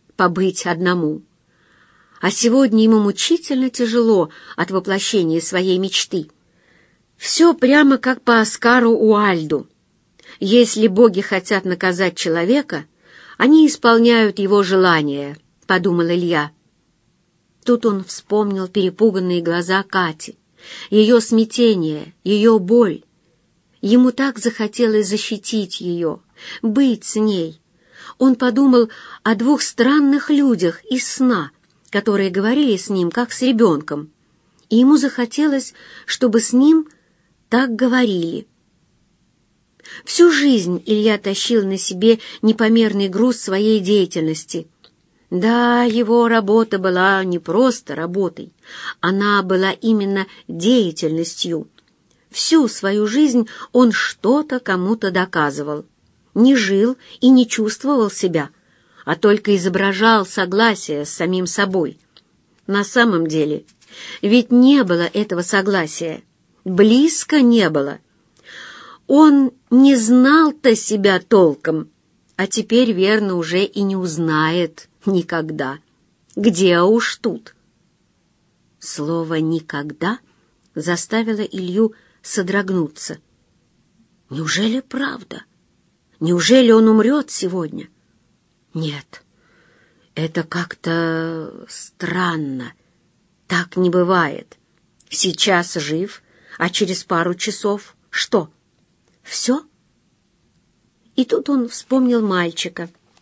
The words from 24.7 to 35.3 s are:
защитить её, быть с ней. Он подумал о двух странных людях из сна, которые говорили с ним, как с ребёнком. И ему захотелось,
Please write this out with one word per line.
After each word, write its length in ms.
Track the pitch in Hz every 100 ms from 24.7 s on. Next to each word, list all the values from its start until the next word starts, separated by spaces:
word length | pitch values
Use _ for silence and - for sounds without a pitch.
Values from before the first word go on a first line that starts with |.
| 226 233 214 196
защитить 720 | 214 - 208 - 220 180 -
её, 400 | 180 170 165 - _ _ - -
быть 420 | 226 214 269 220
с 120 | - 214
ней. 440 | 214 190 160 160 _ _ _ - - -
Он 160 | 262
подумал 560 | 240 247 233 277 247 226 - - -
о 120 | 220
двух 280 | 208 240 285
странных 680 | - - 240 302 277 277 269
людях 540 | 294 277 202 175 -
из 220 | - 254 -
сна, 440 | - 254 202 139 _ _ _ _
которые 400 | 202 202 202 190
говорили 460 | 190 214 269 277 190
с 140 | -
ним, 200 | 190 170
как 220 | 240 240
с 100 | -
ребёнком. 680 | 254 226 214 147 151 147 151 _ _ _ _ _ _
И 80 | 220
ему 200 | 262 294
захотелось, 760 | 269 - 233